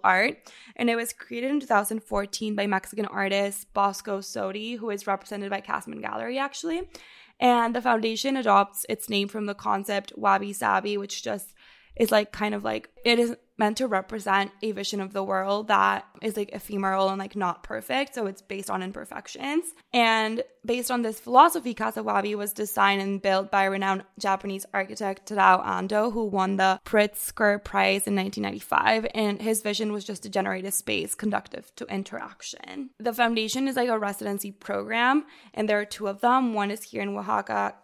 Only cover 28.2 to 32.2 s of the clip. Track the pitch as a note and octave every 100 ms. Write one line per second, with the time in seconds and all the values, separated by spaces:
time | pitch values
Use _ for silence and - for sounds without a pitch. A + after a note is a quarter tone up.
28.2 | F#3+ G#3 G3+ G3+ - - G#3+ A3 A3 -
29.2 | G#3 G3+ G#3+ G#3+ G#3+ G#3 G#3+ G#3 G3 F#3+
30.2 | G#3 G3 G3 F#3 F#3+ - - G2+ - -
31.2 | G#3+ - - - - - - G3 G3 -